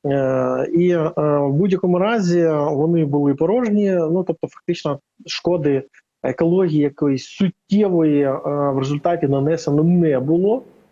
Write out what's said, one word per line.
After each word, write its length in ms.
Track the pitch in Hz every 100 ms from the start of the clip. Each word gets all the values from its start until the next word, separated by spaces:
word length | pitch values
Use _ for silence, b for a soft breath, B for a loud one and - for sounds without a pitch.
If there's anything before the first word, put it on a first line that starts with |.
Е, 600 | 143 139 131 131 127 127 -
і, 160 | 170 180
е, 220 | 175 156 - 151 147
в 120 | 143
будь-якому 480 | 143 196 180 180 175
разі 480 | 202 233 180 175 165
вони 540 | 151 147 143 160 170
були 300 | 147 147 143
порожні, 560 | 139 160 233 233 208 202
ну, 320 | 180 160 180
тобто 240 | 180 160 -
фактично 520 | - - 175 151 143 _ _
шкоди 580 | - - 170 175 147 135 - b _ _
екології 580 | 135 123 165 185 180 151
якоїсь 440 | 147 143 147 131
суттєвої, 1000 | - - 190 - _ 202 202 175 160 143
е, 160 | 139 135
в 340 | - 143 143 135
результаті 480 | 135 147 175 170 143
нанесено 560 | 139 143 160 151 147
не 360 | 165 175 160 131
було. 440 | 135 170 196 254 - - _